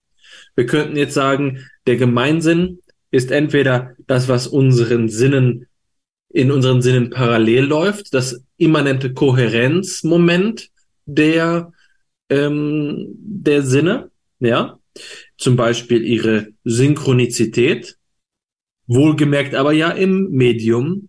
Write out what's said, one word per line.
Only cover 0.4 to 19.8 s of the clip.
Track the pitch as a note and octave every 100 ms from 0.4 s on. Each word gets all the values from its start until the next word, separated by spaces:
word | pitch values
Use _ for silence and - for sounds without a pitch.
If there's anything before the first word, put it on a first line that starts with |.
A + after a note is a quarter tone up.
| - -
Wir | B2
könnten | D#3 D3+ D3+
jetzt | C3+
sagen, | C#3+ C3+ C#3 C#3+ C3 - _ -
der | A#2+
Gemeinsinn | B2+ A#2+ C3+ D#3+ D#3+ E3 F3+ F3+ _ _ _
ist | C3+ C3
entweder | C#3+ D3 C#3+ C3 B2+ B2+ - -
das, | B2+ C3
was | B2 B2+
unseren | D3 C3+ B2 A#2 A#2+ A2+
Sinnen, | G#2+ C3+ C#3 B2+ A#2+ - _ _ _ _ _ _
in | - B2+
unseren | C#3 C3 B2+
Sinnen | B2 B2+ A#2+
parallel | B2+ B2 A#2 A2 A#2+ C#3
läuft, | D3+ F#3 G#3 -
das | C3 B2+ - - -
immanente | E3 D#3 C#3 C3 C3+
Kohärenzmoment | C3 C#3+ B2+ A#2 A2+ B2+ E3+ G3 - D#3+ E3+ E3+ F3 G#3 A3 - _ _ _ -
der, | C#3+ D3+ D#3+ E3 E3+ E3+ _ _ _ _ _ -
ähm, | C#3+ D3 D3 D3 D3+ D3 - - -
der | - G#3 D3+ D3
Sinne, | C3+ C3 D#3+ B3 - _ _ _
ja, | B2 C3 - - _ - - - - _
zum | C3 B2
Beispiel | A#2 A#2 - A#2
ihre | - A2+ A2 A2 G#2+ -
Synchronizität, | B2+ A#2 C3+ D3 C3+ B2+ A#2+ - A2 - B2+ G#3+ - - _ _ _ _ _ _ _ _ -
wohlgemerkt | A#2+ D#3 D3 D3 C#3+ C3 B2+
aber | C#3
ja | D#3